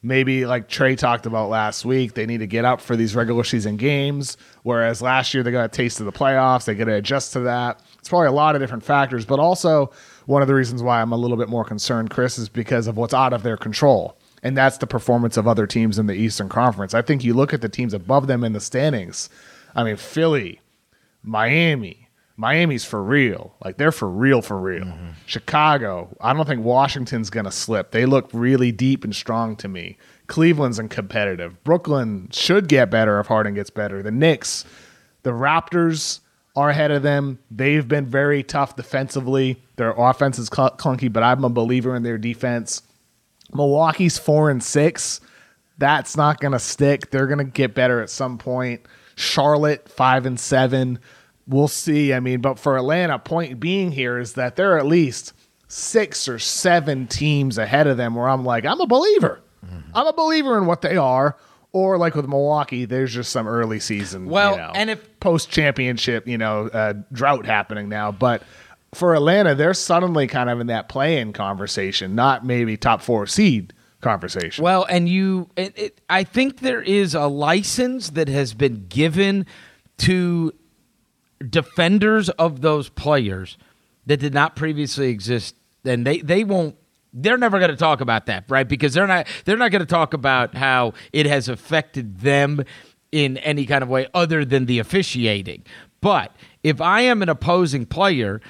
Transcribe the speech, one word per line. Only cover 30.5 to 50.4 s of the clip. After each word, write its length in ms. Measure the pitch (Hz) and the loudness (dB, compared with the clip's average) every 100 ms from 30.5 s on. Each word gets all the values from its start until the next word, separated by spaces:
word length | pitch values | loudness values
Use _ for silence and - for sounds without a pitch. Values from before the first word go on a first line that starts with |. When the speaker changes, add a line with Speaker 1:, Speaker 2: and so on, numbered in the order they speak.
| 156 135 110 | 4 0 -2
Speaker 1:
in 100 | 110 | -8
competitive. 760 | - 98 113 104 90 85 87 | -8 -6 -2 -2 -4 -10 -10
Brooklyn 680 | - 175 175 147 117 101 92 | 0 0 2 -2 0 -4 -8
should 360 | - - 190 180 | -6 2 2 4
get 220 | 143 117 | 4 4
better 300 | 110 110 104 | 4 2 2
if 80 | 104 | 2
Harden 260 | 110 107 | 0 0
gets 160 | 101 101 | -4 -6
better. 320 | - 104 98 | -6 -6 -6
The 100 | 101 | -4
Knicks, 540 | 113 160 139 - - - - - _ _ _ | 2 2 2 -2 -8 -10 -20 -20 _ _ _
the 100 | 127 | -6
Raptors 920 | 120 135 160 165 170 170 160 - - _ _ _ - | -2 0 0 0 0 0 0 -6 -10 _ _ _ 0
are 160 | 147 | 2
ahead 180 | 147 151 | 2 2
of 140 | 147 | 2
them. 340 | 143 143 139 131 _ | 2 0 -2 -6 _
They've 360 | 110 135 151 123 | -2 0 2 2
been 200 | 147 135 | -2 0
very 340 | 135 143 143 | 0 2 0
tough 340 | 135 147 139 - | -2 -2 -4 -6
defensively. 840 | 123 139 135 139 127 135 131 127 _ - | -6 -6 -4 -6 -2 0 0 -2 _ -4
Their 160 | 117 | -4
offense 480 | 117 120 131 139 123 | 2 2 4 0 -2
is 100 | 113 | -6
cl-, 240 | - 131 - | 0 0 0
clunky, 360 | 151 127 131 | -4 -2 -2
but 80 | 110 | 2
I'm 220 | 113 127 | 2 2
a 60 | 131 | 2
believer 460 | 120 117 127 123 127 | 0 0 0 0 -2
in 60 | |
their 160 | 117 113 | -4 -4
defense. 640 | 113 117 127 120 104 - _ _ _ _ _ _ _ | -6 -4 -4 -4 -6 -10 _ _ _ _ _ _ _
Milwaukee's 640 | 135 143 143 160 151 180 - | -2 2 4 2 2 0 0
four 320 | - 151 151 | 2 4 4
and 140 | 131 | 2
six. 580 | - 147 151 - - - _ _ _ _ _ - | 0 2 2 2 -8 -8 _ _ _ _ _ -2
That's 400 | 143 147 - - | 2 2 0 0
not 220 | 151 151 | 2 2
gonna 200 | 143 131 | 0 -2
stick. 520 | - - 143 139 - | -4 0 2 2 0
They're 160 | 135 135 | -2 0
gonna 160 | 143 | 0
get 320 | 139 127 131 104 | -2 0 0 2
better 260 | 127 120 | 2 2
at 80 | 107 | -2
some 300 | - 131 120 | -6 -6 -6
point. 420 | - 127 127 120 _ - _ - | -6 -4 -4 -6 _ -20 _ -8
Charlotte, 760 | - - 143 151 151 143 - | -2 2 4 4 2 0 -6
five 360 | - 131 131 131 | 0 4 4 0
and 140 | |
seven. 580 | 123 | -6